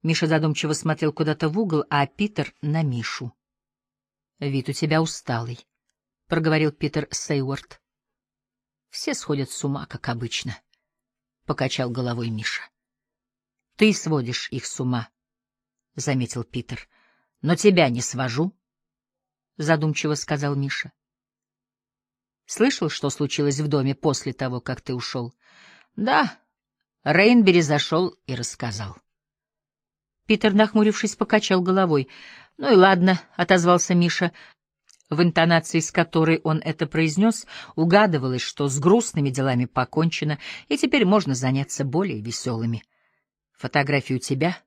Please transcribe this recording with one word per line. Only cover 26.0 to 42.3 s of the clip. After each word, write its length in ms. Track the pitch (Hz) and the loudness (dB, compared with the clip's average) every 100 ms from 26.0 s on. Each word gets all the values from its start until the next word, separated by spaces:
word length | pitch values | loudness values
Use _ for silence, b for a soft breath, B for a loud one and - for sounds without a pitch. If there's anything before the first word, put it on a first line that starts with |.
| 208 311 254 - _ _ _ _ _ _ | 0 2 0 -4 _ _ _ _ _ _
Рейнбери 560 | - 156 208 240 196 175 | 0 4 8 8 8 6
зашёл 560 | 151 147 - 156 180 - - | 4 0 0 0 -2 -6 -10
и 80 | |
рассказал». 640 | 127 120 - 120 101 101 90 _ _ _ _ _ _ _ _ _ _ _ _ _ | -8 -8 -8 -8 -8 -10 -14 _ _ _ _ _ _ _ _ _ _ _ _ _
Питер, 280 | 214 214 | 2 4
нахмурившись, 640 | 202 214 214 214 208 214 - | 4 4 4 2 2 -4 -4
покачал 440 | 214 214 208 190 | 0 0 2 0
головой. 480 | 180 190 185 147 131 B B B B - | 2 2 2 2 0 B B B B -8
«Ну 160 | - | 4
и 40 | 196 | 8
ладно», — 440 | 185 190 180 180 - - | 8 6 4 2 -2 -6
отозвался 580 | 175 185 170 180 - | 2 4 6 4 4
Миша. 380 | 175 175 - 175 B B _ _ _ _ _ _ | 2 2 0 -4 B B _ _ _ _ _ _
В 120 | 151 | 0
интонации, 580 | 175 160 165 165 156 165 | 2 4 4 2 2 -4
с 100 | 156 | -2
которой 500 | - 165 165 160 160 | -2 0 2 2 2
он 160 | 156 156 | 0 -2
это 220 | 160 160 156 | -4 -6 -4
произнёс, 600 | 160 160 151 214 220 - B B - | 0 0 2 2 0 -8 B B -2
угадывалось, 680 | 170 196 214 156 131 127 | 4 4 4 2 -2 -4
что 260 | - - 143 | -6 -4 -4
с 100 | 135 | 0
грустными 520 | 151 220 226 - 139 | 4 4 2 -2 -2
делами 340 | 131 135 123 123 | 0 0 0 -2
покончено, 720 | - 123 - 165 - 151 151 B B B | -2 -2 0 0 -2 -6 -6 B B B
и 80 | 440 | -2
теперь 280 | 294 285 | 2 2
можно 300 | 190 208 156 | 4 4 2
заняться 500 | 127 131 135 139 - | -2 0 -2 -4 -6
более 360 | 139 151 196 123 | -4 -2 -2 -6
весёлыми. 600 | 107 | -8